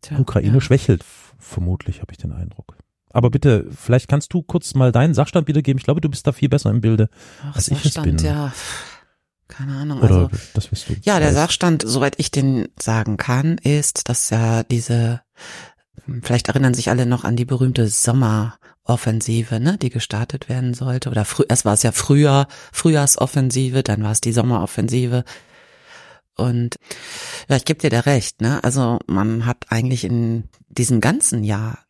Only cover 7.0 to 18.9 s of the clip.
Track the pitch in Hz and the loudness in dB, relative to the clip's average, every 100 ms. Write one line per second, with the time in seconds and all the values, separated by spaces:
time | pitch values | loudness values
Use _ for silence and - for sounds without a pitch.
7 | 107 _ - - 143 143 - 143 143 160 | 2 _ -20 -16 -10 -4 -2 0 -2 0
8 | 151 160 156 147 143 - - - - - | 0 2 0 0 -4 -8 -12 -12 -14 -20
9 | _ _ _ _ _ - 135 135 147 135 | _ _ _ _ _ -12 -8 -6 -6 2
10 | 113 92 87 95 - - - - - - | 4 4 4 -2 -6 -6 -4 -8 -6 -4
11 | 196 196 151 143 165 - 180 160 110 127 | 0 2 4 4 2 2 2 2 0 0
12 | 139 - - 143 135 131 - - - 113 | 0 -2 -4 0 0 0 -4 -6 -2 0
13 | 110 104 - 123 151 170 147 147 143 - | 0 -4 -2 0 0 0 0 0 0 -4
14 | - 123 - 110 113 113 - 120 120 117 | -4 -4 0 0 2 0 0 -4 0 0
15 | 117 117 _ _ - - - _ _ - | 0 -2 _ _ -20 -20 -20 _ _ -20
16 | - 131 - 120 - 135 135 123 - 123 | -12 -10 -2 -2 0 2 2 0 0 0
17 | 123 123 - 117 123 127 131 123 110 - | 0 0 0 -2 -2 0 0 2 0 0
18 | - 127 120 107 110 - _ _ - | 0 2 2 0 -2 -8 _ _ -2